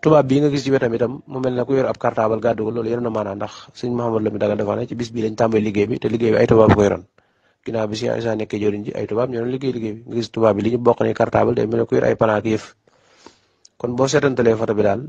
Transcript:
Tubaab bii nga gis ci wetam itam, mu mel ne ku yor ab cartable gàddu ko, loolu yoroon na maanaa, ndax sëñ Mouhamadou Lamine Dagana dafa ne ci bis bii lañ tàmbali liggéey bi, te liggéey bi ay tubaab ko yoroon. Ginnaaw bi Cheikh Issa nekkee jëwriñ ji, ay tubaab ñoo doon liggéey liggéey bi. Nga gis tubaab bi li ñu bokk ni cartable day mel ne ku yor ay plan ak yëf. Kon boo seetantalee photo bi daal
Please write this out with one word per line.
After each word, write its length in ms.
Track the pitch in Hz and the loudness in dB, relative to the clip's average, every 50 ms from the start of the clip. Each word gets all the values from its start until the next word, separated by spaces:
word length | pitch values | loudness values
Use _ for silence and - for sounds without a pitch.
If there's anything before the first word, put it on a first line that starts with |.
Tubaab 260 | - 156 156 151 139 131 | 4 6 6 6 6 4
bii 120 | 131 143 | 2 2
nga 80 | 147 147 | 2 2
gis 140 | 139 143 123 | 0 0 -2
ci 80 | 135 | 0
wetam 240 | 135 135 131 120 113 | 0 0 0 0 0
itam, 260 | 117 120 113 131 147 - | 0 -2 -2 -4 -8 -14
mu 140 | - 139 131 | -12 -10 -6
mel 120 | 127 131 127 | -4 -4 -2
ne 120 | 123 123 | -2 -2
ku 100 | 123 135 | 0 0
yor 120 | 135 127 | 0 0
ab 120 | 113 113 - | 0 -2 -2
cartable 420 | - 120 117 - 110 107 113 110 | -2 -2 0 0 0 0 0 0
gàddu 240 | 107 117 117 107 110 | 0 -2 -2 -2 -4
ko, 60 | 107 | -4
loolu 180 | 113 120 113 113 | -4 -4 -4 -4
yoroon 140 | 117 120 120 | -4 -4 -4
na 60 | 117 | -4
maanaa, 240 | 110 110 107 101 95 | -4 -4 -4 -4 -6
ndax 340 | 101 104 104 - - - - _ | -8 -8 -10 -12 -16 -20 -20 _
sëñ 160 | - - 123 123 | -10 -6 -6 -4
Mouhamadou 320 | 120 120 117 113 110 107 | -2 -2 -2 -2 0 -2
Lamine 140 | 107 104 101 | -2 -2 0
Dagana 180 | 107 104 104 104 110 | -2 0 0 0 -2
dafa 120 | 101 101 | -2 -2
ne 100 | 107 120 | -4 -4
ci 80 | - - | -6 -6
bis 160 | 117 120 113 113 | -8 -8 -8 -6
bii 100 | 123 107 | -4 -4
lañ 80 | 110 110 | -4 0
tàmbali 300 | - 120 113 110 110 107 | 0 0 2 2 2 0
liggéey 220 | 110 101 104 101 | 0 0 0 0
bi, 120 | 110 123 131 | 0 0 -4
te 100 | - - | -2 -2
liggéey 220 | 113 113 117 113 107 | -2 0 0 2 2
bi 40 | 110 | 2
ay 80 | 117 | 4
tubaab 260 | - 117 110 110 107 101 | 4 6 6 8 8 8
ko 100 | 107 104 | 6 6
yoroon. 220 | 101 95 87 92 _ _ _ _ _ _ _ _ _ _ _ _ | 2 2 0 -6 _ _ _ _ _ _ _ _ _ _ _ _
Ginnaaw 220 | - 113 113 110 104 | -8 -6 -4 -4 -4
bi 80 | 107 | -6
Cheikh 200 | 107 117 120 117 113 | -4 -4 -4 -4 -2
Issa 160 | 117 117 110 | -2 -2 -2
nekkee 220 | 107 107 104 - 107 | -4 -4 -6 -6 -2
jëwriñ 240 | 104 104 101 104 104 | -2 -2 -2 -2 -8
ji, 80 | - - | -8 -8
ay 120 | - 107 | -8 -6
tubaab 240 | 101 - 110 123 131 | -4 -2 -2 -2 -2
ñoo 100 | 127 113 117 | -4 -4 -4
doon 80 | 123 127 | -4 -6
liggéey 200 | 131 135 131 123 | -4 -4 -4 -4
liggéey 200 | 123 113 110 104 | -4 -6 -6 -8
bi. 100 | 110 117 | -10 -12
Nga 80 | - - | -8 -6
gis 140 | 120 113 - | -6 -6 -4
tubaab 260 | - 117 113 110 104 | -2 2 2 4 4
bi 60 | 101 101 | 4 0
li 80 | 113 120 | 0 0
ñu 60 | 120 | 2
bokk 220 | 120 120 117 - 117 | 4 2 2 4 2
ni 100 | 110 110 | -2 2
cartable 400 | - 113 107 - 113 107 110 120 | 0 0 2 2 2 2 2 2
day 120 | 120 117 | 0 -2
mel 140 | 110 113 117 | -2 0 -2
ne 40 | 113 | -2
ku 80 | - 127 | 0 0
yor 100 | 127 120 | 0 0
ay 120 | 120 117 | 0 0
plan 200 | - 117 110 107 | 2 2 2 2
ak 80 | 104 101 | 0 0
yëf. 300 | 113 110 104 - - - _ _ _ _ _ _ _ _ _ _ - _ _ _ _ _ _ _ _ _ | -2 -2 -2 -4 -10 -20 _ _ _ _ _ _ _ _ _ _ -20 _ _ _ _ _ _ _ _ _
Kon 180 | _ - 120 123 | _ -8 -6 -2
boo 120 | 120 131 135 | 0 0 2
seetantalee 480 | 131 147 139 143 131 - 123 117 113 | 2 2 2 2 0 2 2 2 2
photo 180 | 110 113 110 110 | 2 0 -2 0
bi 80 | 101 104 | 0 2
daal 200 | 104 95 107 139 | 0 0 -2 -6